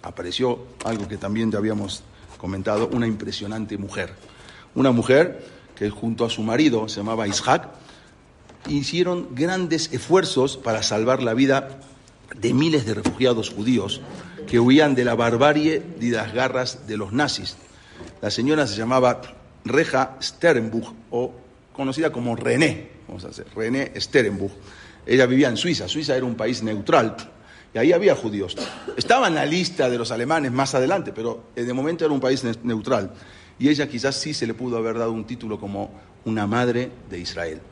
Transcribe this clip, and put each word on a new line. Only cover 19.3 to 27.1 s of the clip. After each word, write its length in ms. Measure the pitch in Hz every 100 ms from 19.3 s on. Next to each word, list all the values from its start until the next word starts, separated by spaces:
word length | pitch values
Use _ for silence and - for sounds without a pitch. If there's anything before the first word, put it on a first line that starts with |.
| - - - 123
Reja 520 | 131 160 131 131 -
Sternbuch, 720 | - - 170 131 110 113 113 - -
o 240 | 120 127 - - - _
conocida 360 | - 135 135 160
como 280 | 156 120 113
René, 540 | 113 123 - - - - -
vamos 160 | - -
a 40 |
hacer, 180 | - -
René 380 | 107 110 131 127 -
Sternbuch. 540 | - 139 107 98 98 - - - - - -
Ella 200 | 127 123
vivía 240 | 131 139
en 80 | 107
Suiza. 320 | 175 160 92
Suiza 260 | 151 151 131
era 100 | 127
un 100 | 113
país 280 | 113 120
neutral, 540 | 113 107 104 160 113